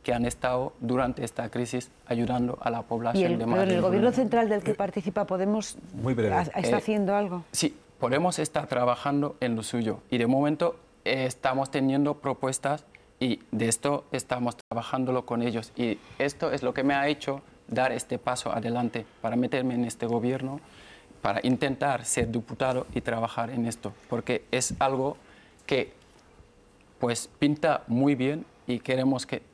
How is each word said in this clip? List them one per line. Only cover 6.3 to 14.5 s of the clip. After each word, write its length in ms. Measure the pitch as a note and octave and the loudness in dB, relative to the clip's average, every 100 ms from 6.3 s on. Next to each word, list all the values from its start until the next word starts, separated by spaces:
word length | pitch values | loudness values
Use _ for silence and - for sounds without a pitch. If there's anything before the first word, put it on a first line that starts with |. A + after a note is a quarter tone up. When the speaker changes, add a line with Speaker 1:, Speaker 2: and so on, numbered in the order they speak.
Speaker 2:
ha-, 80 | D3+ | 2
está 160 | E3 - | 0 0
Speaker 1:
Eh, 140 | - G#3 | 2 2
Speaker 2:
haciendo 380 | - G#3+ F#3+ G3+ | 2 2 2 2
algo? 280 | G3+ F3+ - | 0 -6 -6
Speaker 1:
sí, 240 | - D#3+ - - - | -2 -2 -2 -20 -4
Podemos 400 | A#2+ C3+ F3+ E3 | 0 2 2 0
está 260 | D#3 D3+ - | -2 -2 0
trabajando 680 | B2 B2 A#2+ C#3+ C#3+ C#3+ - | 0 2 2 0 0 0 -2
en 140 | B2 A2+ | -2 -2
lo 80 | |
suyo 360 | G#2+ A#2+ A2 G#2 - | -2 -2 -2 -4 -2
y 80 | B2 | 0
de 80 | A#2 | 4
momento, 500 | C3 D3 D#3 E3+ - - _ | 4 2 2 0 -2 -18 _
eh, 220 | - C3 C3 | -2 0 -2
estamos 460 | - C3+ C3 C3+ | 0 0 0 0
teniendo 440 | C#3+ C3+ C#3 C#3+ D3 | 2 2 4 2 0
propuestas 680 | C#3 B2+ C3 C3 C#3 D3 - - - _ | -4 -2 -2 -2 -2 -4 -8 -20 -20 _
y 200 | B2 A2+ - | -2 -2 -4
de 160 | A2+ A2+ | -2 0
esto 380 | A2+ C#3+ C#3+ - | 0 0 -2 -4
estamos 420 | C3 - B2 A#2+ | -8 -4 -2 -2